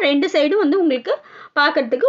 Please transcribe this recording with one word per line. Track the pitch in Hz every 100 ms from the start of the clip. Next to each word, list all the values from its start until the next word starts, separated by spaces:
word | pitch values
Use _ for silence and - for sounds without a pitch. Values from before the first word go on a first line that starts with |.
ரெண்டு | 320 285 349
சைடும் | 320 294 403
வந்து | 330 370
உங்களுக்கு | 339 254 247 571 - - - -
பார்க்கறதுக்கு | 285 302 240 254